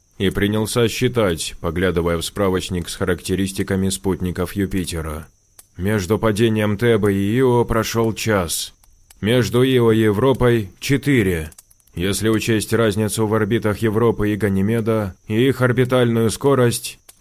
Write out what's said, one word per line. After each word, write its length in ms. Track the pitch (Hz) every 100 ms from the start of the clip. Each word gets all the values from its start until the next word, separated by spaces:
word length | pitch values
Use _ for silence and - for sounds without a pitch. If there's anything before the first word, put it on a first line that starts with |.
| _ -
и 140 | 95
принялся 580 | 98 101 107 107 123 117
считать, 640 | - 123 123 101 82 - -
поглядывая 560 | 85 82 92 85 85 85
в 80 | -
справочник 640 | - 98 92 - 92 85
с 60 | -
характеристиками 920 | 92 87 - 90 95 - 92 98 95
спутников 640 | 92 98 90 92 85 87
Юпитера. 760 | 101 95 98 85 85 78 78 - _ _ - _ -
Между 400 | 95 107 87 104
падением 600 | 113 104 113 110 107 101
Тебы 360 | 120 113 104
и 240 | 98 98 117
Ио 260 | 131 120
прошел 480 | 113 113 107 117 113
час. 600 | 104 113 101 82 - - - _ _ _ _
Между 420 | 98 123 123 120
Ио 280 | 131 127 117
и 80 | 110
Европой — 720 | 110 101 131 127 123 117 95 -
четыре. 720 | - 139 143 131 95 85 78 - _ _ _ 82
Если 320 | 92 98 107
учесть 460 | 110 117 110 -
разницу 540 | 113 113 101 107 113 110
в 60 |
орбитах 440 | 107 101 113 107 98
Европы 560 | 110 104 117 101 104
и 20 | 107
Ганимеда 800 | 104 98 98 117 110 110 98 - -
и 200 | 110 135
их 140 | 127
орбитальную 680 | 127 120 127 127 120 113 113
скорость, 680 | - 139 131 120 104 - - - _